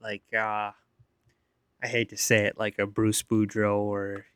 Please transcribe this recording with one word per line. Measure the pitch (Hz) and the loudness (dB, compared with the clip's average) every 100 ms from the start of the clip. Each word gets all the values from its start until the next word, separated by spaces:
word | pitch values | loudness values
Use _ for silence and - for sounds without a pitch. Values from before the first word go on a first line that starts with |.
Like, | 110 104 - | -10 -10 -6
uh, | 110 110 107 104 | -4 -2 -2 -6
I | - _ _ _ _ _ _ _ _ _ _ | -8 _ _ _ _ _ _ _ _ _ _
hate | 123 117 113 | -4 -2 -2
to | 104 | -4
say | - 110 104 | 2 4 4
it, | - | 0
like | 107 - | -4 -2
a | 101 | -2
Bruce | 104 110 107 | 2 2 2
Boudreau | - 110 101 110 104 104 | 0 2 2 2 0 2
or, | 104 101 98 98 - | 0 -4 -6 -10 -14